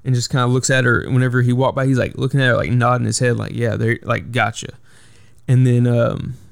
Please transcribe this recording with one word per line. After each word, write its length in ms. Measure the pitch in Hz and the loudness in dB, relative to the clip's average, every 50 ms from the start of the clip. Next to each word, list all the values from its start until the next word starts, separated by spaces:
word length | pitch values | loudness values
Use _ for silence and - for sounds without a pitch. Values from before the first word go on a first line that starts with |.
| - | -4
and 120 | 131 127 | -2 0
just 160 | 123 117 - | 0 0 -2
kinda 160 | - 131 123 | -2 0 0
looks 220 | 123 123 127 - - | 2 0 0 0 0
at 140 | 135 131 123 | 0 2 2
her. 160 | 123 117 - | 2 0 0
And 140 | - - 135 | 0 0 0
whenever 280 | 127 127 127 120 127 | 0 2 2 2 2
he 120 | 120 120 123 | 2 2 2
walked 220 | 123 131 123 - | 2 0 0 0
by, 100 | 135 135 | 0 0
he's, 140 | 135 131 123 | 2 2 0
like, 180 | 101 - - | 0 -2 -4
looking 240 | - 123 131 - 139 | -4 -4 -2 0 2
at 60 | 131 | 2
her, 100 | 127 117 | 2 2
like, 140 | - - - | 2 0 0
nodding 340 | 120 123 117 120 123 123 120 | 0 2 2 2 0 0 0
his 140 | 113 117 - | -2 -2 0
head, 180 | 127 120 117 | 0 0 0
like, 160 | 110 107 104 - | -2 -4 -6 -6
"Yeah, 220 | 117 120 113 104 | -4 -4 -2 -2
they're, 240 | 113 113 113 117 - | -2 -2 -2 -2 -2
like, 300 | - - 117 110 - - | -4 -6 -6 -6 -6 -4
gotcha." 420 | 117 123 110 107 110 - - - - - - - - - - - - - - - - - - | -2 -2 -2 -2 -4 -8 -12 -14 -16 -18 -20 -20 -20 -20 -20 -20 -20 -20 -20 -20 -20 -8 -2
And 180 | - 127 127 127 | 2 2 4 4
then, 180 | 127 120 120 120 | 4 4 2 2
um, 480 | 120 120 120 117 113 - - - - 127 - - - | 2 2 2 0 0 -2 -4 -8 -10 -12 -14 -18 -20